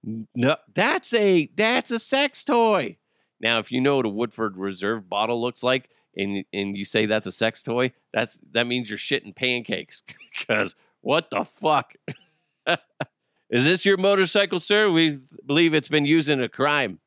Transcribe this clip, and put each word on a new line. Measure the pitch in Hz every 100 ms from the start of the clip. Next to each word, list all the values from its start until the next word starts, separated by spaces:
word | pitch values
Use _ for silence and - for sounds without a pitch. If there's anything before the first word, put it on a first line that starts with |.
| 110
N-, | 113 107
no, | 123 123 160 _
that's | - 226 349 -
a, | 226 202 185 151
that's | - 220 254 -
a | 233
sex | - 269 285 -
toy. | - 240 226 196 120 - _ _ _ _
Now, | 110 117
if | 104
you | 127
know | 135 139
what | 113
a |
Woodford | 101 120 - 110 92
Reserve | 98 92 101 113 92
bottle | 101 110 120
looks | 120 -
like | 123 131 _ _ _ -
and, | 101 98 95
and | 101 98 98
you |
say | 98 113 107
that's | 110 95
a |
sex | - 113 -
toy, | - 120 127 _ _
that's, | 110 117 - _
that | 117 120
means | 123 113
you're | 104
shitting | - 139 101
pancakes. | - 127 120 110 90 - - - -
<laughs> | - - -
'Cause | 107 98 - _ _
what | - 151 170
the | 196
fuck? | - _ 226 147 - - - - _ _ _ _
<laughs> | - 170 _ _ 143 _ _ _ _
"Is | 117
this | 139 180
your | 196 190
motorcycle, | 190 196 185 202 196 180
sir? | - 208 214
We | 165 160 143 131 -
believe | 131 147 165
it's | 156 123
been | 151 143
used | 160 147
in | 139
a | 120
crime." | - 139 147 117 87